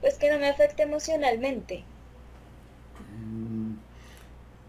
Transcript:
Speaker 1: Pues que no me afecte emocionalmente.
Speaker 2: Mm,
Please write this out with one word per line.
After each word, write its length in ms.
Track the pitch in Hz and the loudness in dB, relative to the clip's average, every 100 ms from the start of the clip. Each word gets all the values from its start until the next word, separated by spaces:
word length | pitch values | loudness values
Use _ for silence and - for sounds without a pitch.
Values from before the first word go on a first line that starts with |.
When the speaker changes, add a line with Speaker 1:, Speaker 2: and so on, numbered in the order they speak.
Speaker 1:
Pues 140 | 554 | 2
que 160 | 554 294 | 2 2
no 60 | 294 | 4
me 100 | 285 | 2
afecte 340 | 285 294 - | 4 4 4
emocionalmente. 1000 | 302 302 302 320 277 226 262 254 - 180 - - - - - - - - - - - - - 107 | 0 0 -2 0 2 2 0 -4 -6 -12 -12 -20 -20 -20 -20 -20 -20 -20 -20 -20 -20 -20 -16 -12
Speaker 2:
Mm, 520 | 110 110 113 110 110 107 - - - - - - - - | -10 -8 -6 -4 -6 -8 -14 -20 -20 -20 -20 -20 -20 -20